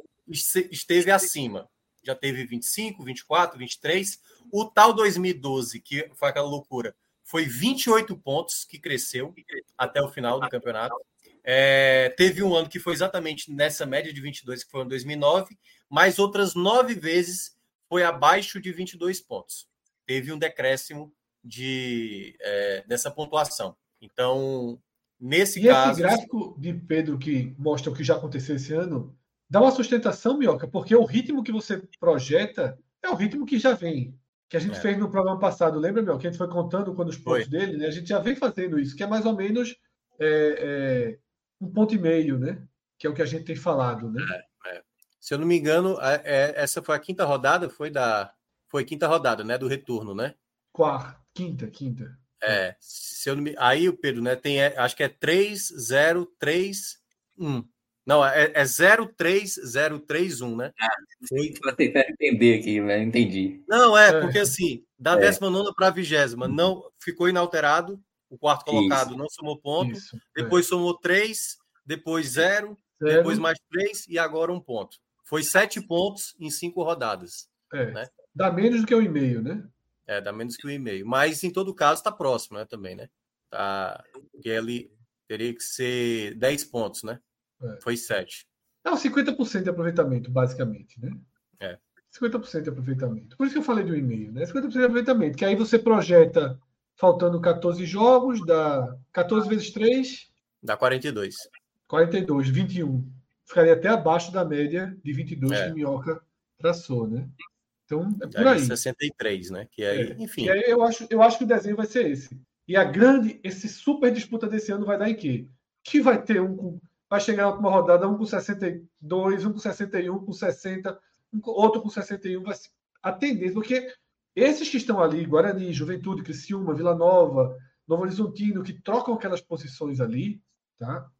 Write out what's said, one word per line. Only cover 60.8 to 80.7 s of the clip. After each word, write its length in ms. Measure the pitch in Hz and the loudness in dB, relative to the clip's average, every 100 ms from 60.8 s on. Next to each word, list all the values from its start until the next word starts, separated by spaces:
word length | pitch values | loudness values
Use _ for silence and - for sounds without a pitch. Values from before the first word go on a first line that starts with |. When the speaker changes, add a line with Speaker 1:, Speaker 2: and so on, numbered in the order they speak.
Speaker 3:
Ah, 80 | 113 104 - - 127 | -4 -4 -8 -18 -6
Speaker 1:
Foi. 240 | 131 151 | -4 -4
Speaker 3:
tô 180 | - 135 123 | -4 -6 0
tentando 300 | 135 139 - | 2 2 0
entender 500 | - 143 117 120 110 | 0 0 6 6 6
aqui, 220 | 107 104 | 2 -2
mas 220 | 104 104 | 0 0
entendi. 600 | 113 120 101 95 95 - - | 0 2 2 0 -4 -4 0
Speaker 1:
Não, 280 | 226 240 214 | 6 8 10
é, 120 | 208 | 10
Speaker 2:
É. 120 | 160 | 8
Speaker 1:
porque 160 | 175 208 | 2 0
assim, 440 | 202 - 170 120 _ _ | 0 0 -4 -4 _ _
da 140 | 147 | 2
Speaker 3:
É. 80 | 180 | 6
Speaker 1:
décima 300 | 196 190 190 | 6 4 -2
nona 200 | 185 202 | -2 -2
pra 160 | 180 190 | 0 0
vigésima, 580 | 185 156 151 135 117 131 | 0 -2 0 0 -2 -4
não 340 | 147 185 185 - _ | 0 0 0 -10 _
ficou 300 | - 170 180 | -12 -2 0
inalterado, 720 | 180 175 165 147 160 175 196 _ _ _ | 2 0 0 2 2 0 -12 _ _ _
o 80 | 131 | -2
quarto 240 | 147 135 - | 0 0 2
Speaker 3:
Isso. 20 | |
Speaker 1:
colocado 420 | - 147 135 123 127 | 2 4 2 0 -4
não 100 | 151 | -12
somou 320 | - 151 147 | -10 -10 -10
ponto, 320 | 143 160 190 | -4 -2 -2
Speaker 2:
Isso, 240 | 202 - - | -6 -14 -20
é. 260 | _ 156 | _ -8
Speaker 1:
depois 240 | 120 180 175 | 2 2 2
somou 300 | 180 175 175 | 0 -2 -2
três, 640 | 175 190 220 214 - - _ _ | 2 2 2 -4 -10 -12 _ _
depois 420 | 135 156 160 165 139 | -10 -10 -4 -4 -2
zero, 460 | 127 180 208 208 208 _ - | 2 2 2 -4 -14 _ -4
Speaker 2:
Zero. 140 | 151 160 | 4 6
Speaker 1:
depois 200 | 170 - | 6 2
mais 200 | 165 160 _ | 0 -2 _
três 360 | 175 208 202 - | -4 -2 -4 -6
e 100 | 165 | -2
agora 320 | 160 160 165 | -2 0 -2
um 100 | 180 | -2
ponto. 360 | 151 113 95 - _ _ - | -4 -6 -8 -14 _ _ -6
Foi 160 | 156 | -4
sete 360 | 151 190 202 - | 2 4 2 -2
pontos 560 | - 170 202 196 - - | -4 -2 -2 -4 -14 -12
em 80 | 156 | -10
cinco 340 | - 175 180 | -8 -6 -4
rodadas, 680 | 160 160 113 95 87 - - _ _ | -2 -2 -4 -6 -10 -18 -20 _ _
Speaker 2:
É. 180 | 139 117 | -6 -6
Speaker 1:
né? 140 | 107 127 _ _ | -6 -14 _ _
Speaker 2:
Dá 160 | 147 190 | -2 0
menos 300 | 170 226 240 | 2 2 4
do 60 | 214 | 4
que 80 | |
um 80 | 233 | 4
e 60 | 208 | 4
meio, 320 | 147 131 117 | 2 0 0
né? 200 | 120 208 - _ _ _ - | -4 -8 -10 _ _ _ -8
Speaker 1:
É, 140 | 101 | -6
dá 120 | 101 | -6
menos 240 | 107 120 117 | -10 -10 -10
que 100 | |
um 40 | 143 | -10